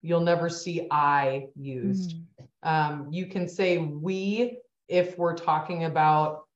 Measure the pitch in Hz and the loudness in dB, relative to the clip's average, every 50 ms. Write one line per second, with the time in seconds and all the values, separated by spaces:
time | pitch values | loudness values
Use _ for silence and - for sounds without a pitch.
0 | - 160 170 170 170 170 175 170 175 170 165 - - 185 170 165 156 - 147 147 | -2 2 2 2 4 4 2 2 2 -2 -4 -6 -8 -4 -4 -4 -4 0 2 4
1 | 147 143 143 143 139 135 135 139 135 - _ 139 139 139 131 127 117 202 196 190 | 4 4 4 4 2 2 0 -2 -6 -8 _ -14 -12 -10 -8 -4 -2 -2 -2 -2
2 | 185 175 165 165 165 - _ _ - - _ _ - 165 160 160 151 151 147 147 | -2 -6 -8 -10 -12 -16 _ _ -20 -20 _ _ -2 0 2 2 2 0 -2 -6
3 | 143 143 156 180 185 180 - 190 175 175 - - 190 180 175 165 160 151 147 147 | -8 -8 -6 -6 -6 -6 -4 -4 -4 -4 -2 0 2 2 2 2 0 -4 -6 -6
4 | 151 185 190 190 190 202 208 226 240 240 240 - - _ _ _ _ _ 175 180 | -4 -4 -4 -2 -2 -2 0 0 0 -2 -2 -12 -18 _ _ _ _ _ 2 2
5 | 175 180 - 180 170 170 165 165 - - 156 160 156 - 175 170 165 160 143 160 | 2 2 -2 -2 -2 -2 -2 -2 0 0 0 0 0 -4 -4 -4 -4 -2 2 4
6 | 156 156 156 151 156 151 151 - - _ _ | 4 6 6 4 4 2 -2 -8 -14 _ _